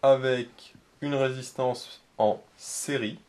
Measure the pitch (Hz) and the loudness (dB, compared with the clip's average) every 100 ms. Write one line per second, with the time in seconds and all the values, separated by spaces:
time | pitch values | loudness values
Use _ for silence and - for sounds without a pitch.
0 | 139 131 131 127 120 - - - _ _ | 6 4 4 0 -2 -12 -20 -20 _ _
1 | 143 143 135 131 127 - 127 123 - - | -4 0 0 -2 -10 -4 -2 -2 -10 -20
2 | _ - 107 - - _ - - - 139 | _ 2 2 2 -8 _ -12 -8 -4 -2
3 | 110 160 | -4 -8